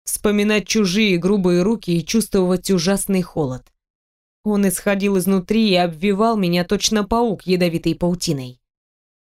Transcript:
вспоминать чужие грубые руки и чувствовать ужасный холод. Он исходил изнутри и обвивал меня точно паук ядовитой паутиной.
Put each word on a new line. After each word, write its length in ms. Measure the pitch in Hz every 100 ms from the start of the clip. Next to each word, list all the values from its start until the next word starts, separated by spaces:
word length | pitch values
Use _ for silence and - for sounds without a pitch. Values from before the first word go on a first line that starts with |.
вспоминать 600 | - - 214 208 208 214 -
чужие 520 | 220 196 190 220 175
грубые 440 | 180 208 180 175
руки 280 | 185 226 -
и 140 | 170
чувствовать 680 | 160 226 214 202 180 180 -
ужасный 500 | 190 165 196 - 190
холод. 500 | 175 - 139 127 - _ _ _ _ _ _ _
Он 240 | 214 208 196
исходил 520 | 185 - 196 202 190
изнутри 500 | 180 196 180 214 220
и 60 |
обвивал 640 | 180 175 160 196 196 226 220
меня 260 | 180 175
точно 400 | 175 202 - 214
паук 380 | 196 233 240 170
ядовитой 520 | - 180 175 165 165
паутиной. 640 | 160 175 175 - 143 127 123 _ _ _ _ _ _